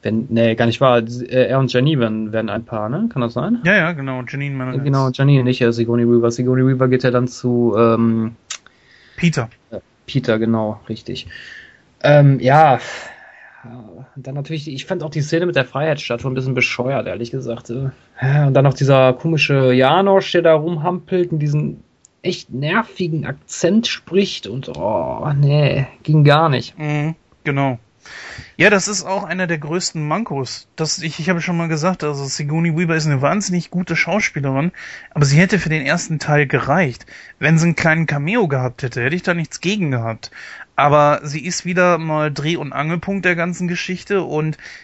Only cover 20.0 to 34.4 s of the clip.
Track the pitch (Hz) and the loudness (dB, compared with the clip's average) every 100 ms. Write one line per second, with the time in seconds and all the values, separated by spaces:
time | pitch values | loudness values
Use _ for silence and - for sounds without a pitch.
20 | 196 196 180 175 165 156 160 170 160 180 | 4 2 2 2 4 4 2 -2 -4 -4
21 | - 185 175 160 147 147 - - _ _ | -4 -2 0 -2 0 0 -2 -8 _ _
22 | _ _ 180 - - 127 147 185 - - | _ _ -8 -6 -10 -6 -2 -2 -4 -6
23 | 175 156 143 139 _ - 160 214 233 - | -4 -4 -6 -10 _ -2 2 2 0 -6
24 | - 185 196 - - 123 - 73 95 104 | -2 0 0 -4 -10 -10 -10 -6 -2 -2
25 | 67 58 - 143 143 147 143 143 135 - | -2 -4 -2 2 4 4 2 0 -4 -6
26 | - 151 147 147 160 123 120 - 151 147 | 2 4 6 6 4 0 -4 -10 -6 -4
27 | 151 160 _ _ 151 139 139 123 _ _ | -4 -8 _ _ -4 -2 -2 -4 _ _
28 | - - - - - - 190 202 196 196 | -20 -18 -18 -18 -18 2 4 4 0 -6
29 | 180 190 185 180 180 165 147 175 - 160 | -6 -8 -6 -4 -4 -4 -4 -6 -4 -6
30 | 151 165 233 139 127 - _ - 156 - | -4 -4 -4 -6 -6 -10 _ -6 -4 -4
31 | 160 - 165 170 160 170 165 160 175 180 | -6 -4 -2 -2 0 -2 -2 0 0 0
32 | 151 143 139 - 147 160 170 156 175 160 | -4 -4 -6 -6 -2 0 0 0 0 0
33 | 156 139 143 196 196 175 - 175 185 160 | 2 2 2 0 0 -4 -2 -6 -2 -2
34 | - 202 - - | 0 0 -2 -4